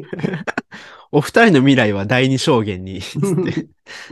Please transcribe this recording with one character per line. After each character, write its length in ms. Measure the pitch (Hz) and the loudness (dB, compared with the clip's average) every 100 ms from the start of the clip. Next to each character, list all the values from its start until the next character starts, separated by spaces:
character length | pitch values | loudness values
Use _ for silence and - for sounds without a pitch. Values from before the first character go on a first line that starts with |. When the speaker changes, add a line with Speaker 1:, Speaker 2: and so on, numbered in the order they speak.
| - 185 - 175 | -6 -8 -6 -6
Speaker 1:
<laughs> 720 | - - - - - - - | -8 -10 -14 -20 -20 -20 -4
Speaker 2:
お 100 | 151 | -2
二 240 | - - 233 | 0 4 6
人 80 | |
の 60 | 147 | 6
未 140 | 139 131 | 6 4
来 180 | 110 | 4
は 120 | 98 101 | 0 0
第 220 | 127 131 | 0 2
二 100 | 131 | 0
証 240 | - 123 | 2 0
言 220 | 104 92 | 0 -6
に。 180 | 95 95 | -10 -12
つ 160 | - 156 | -10 -6
っ 20 | |
て。 480 | 196 175 180 165 - _ _ - - | -2 -2 -2 -6 -8 _ _ -20 -6